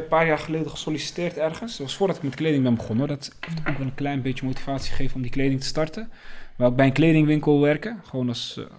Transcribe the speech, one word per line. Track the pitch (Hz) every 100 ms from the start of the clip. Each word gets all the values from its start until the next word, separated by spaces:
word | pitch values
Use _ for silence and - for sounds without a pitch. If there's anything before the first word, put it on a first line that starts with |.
een | 156
paar | 165 165
jaar | 151
geleden | 156 160 156
gesolliciteerd | - - 156 - - 175 147
ergens. | 156 160 233 -
Dat | 135
was | -
voordat | 190 156
ik |
met | 139
kleding | 135 160 143
ben | 127
begonnen, | 117 - 113
hoor. | 147 139
Dat |
is | - - - 160 156
ook | 139
wel | 135
een |
klein | - 143 139
beetje | 127 123 131
motivatie | 139 - 135 -
geven | - 131 131
om |
die | 123
kleding | 139 139 131
te | -
starten. | 156 156 - 226 - - - - -
Wou | 123
ik | 123
bij | 135
een |
kledingwinkel | 135 160 160 151 151 151 147
werken, | 147 151 214 220
gewoon | - 131 123
als, | 117 - -
eh, | -